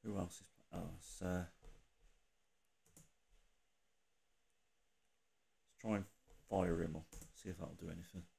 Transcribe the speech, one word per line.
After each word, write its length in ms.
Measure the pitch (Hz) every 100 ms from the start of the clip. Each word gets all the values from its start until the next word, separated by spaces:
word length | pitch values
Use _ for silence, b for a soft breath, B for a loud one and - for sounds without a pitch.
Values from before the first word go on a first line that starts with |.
Who 120 | 110 101
else 180 | 90 -
is 80 | - - -
playing? 160 | 90 87
Oh, 40 | 87
it's, 240 | - -
uh, 220 | 90 90 85 - - - - _ - - _ _ _ _ _ _ - -
let's 120 | - _ _ - - _ _ _ _ _ _ _ _ _ _ _ _ _ _ _ _ _ _ _ _ _ _ -
try 140 | 113 104
and 100 | 98 - - - -
fire 360 | 98 90 85
him 120 | 82 80
up. 120 | 80 - -
See 160 | - 95
if 80 | 87
that'll 160 | 82
do 140 | 87 85
anything. 400 | 85 87 92 85